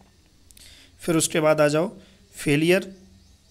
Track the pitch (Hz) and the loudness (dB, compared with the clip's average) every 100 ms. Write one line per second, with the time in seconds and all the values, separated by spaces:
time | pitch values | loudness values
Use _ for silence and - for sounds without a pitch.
0 | _ _ _ _ - - - - - _ | _ _ _ _ -20 -20 -20 -20 -20 _
1 | - 160 151 175 156 156 147 156 190 - | -4 -2 -2 0 2 2 2 0 -2 -8
2 | - _ _ - - 147 165 185 202 - | -20 _ _ -8 -2 0 2 0 -2 -14
3 | - - - _ _ | -20 -20 -20 _ _